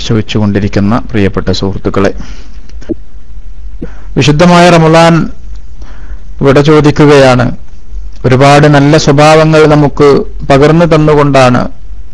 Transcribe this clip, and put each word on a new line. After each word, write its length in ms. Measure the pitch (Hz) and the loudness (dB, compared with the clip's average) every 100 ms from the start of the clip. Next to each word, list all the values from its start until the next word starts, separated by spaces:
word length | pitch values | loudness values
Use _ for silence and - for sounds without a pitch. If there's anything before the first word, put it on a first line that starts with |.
| - | -2
ശ്രവിച്ചുകൊണ്ടിരിക്കുന്ന 920 | 113 104 113 104 101 98 104 101 120 - | -4 -2 -2 -2 -2 -2 -2 -2 -2 -4
പ്രിയപ്പെട്ട 400 | 110 95 95 90 | -2 -2 -2 -4
സുഹൃത്തുക്കളെ, 640 | 92 98 98 98 98 98 - - - - - - - - - - - - - - - - - - - - - | -4 -4 -4 -4 -2 -2 -4 -8 -8 -8 -8 -8 -8 -8 -8 -8 -8 -8 -8 -8 -8 -8 -10 -10 -10 -6 -2
വിശുദ്ധമായ 540 | 135 151 175 175 175 | 0 2 4 4 4
റമദാൻ 580 | 170 160 165 165 165 - - - - - - - - - - - - | 4 4 4 4 2 -2 -6 -8 -8 -8 -8 -8 -8 -8 -8 -8 -2
വിട 180 | 139 139 | 0 2
ചോദിക്കുകയാണ്. 920 | 143 151 147 143 147 143 131 123 123 - - - - - - - - | 4 4 2 2 4 4 4 2 0 -4 -8 -8 -8 -8 -8 -4 -2
ഒരുപാട് 400 | 127 139 143 151 | 2 4 4 4
നല്ല 300 | 143 143 156 | 2 2 2
സ്വഭാവങ്ങൾ 720 | - 143 151 156 156 156 151 | 2 2 4 4 4 4 4
നമുക്ക് 580 | 151 143 - 143 135 - - - | 4 0 2 2 2 -2 -8 0
പകർന്നു 340 | 139 151 160 | 2 4 2
തന്നുകൊണ്ടാണ് 840 | 170 156 151 147 143 135 123 123 - - - - - | 2 2 2 2 2 2 2 2 -2 -6 -8 -8 -8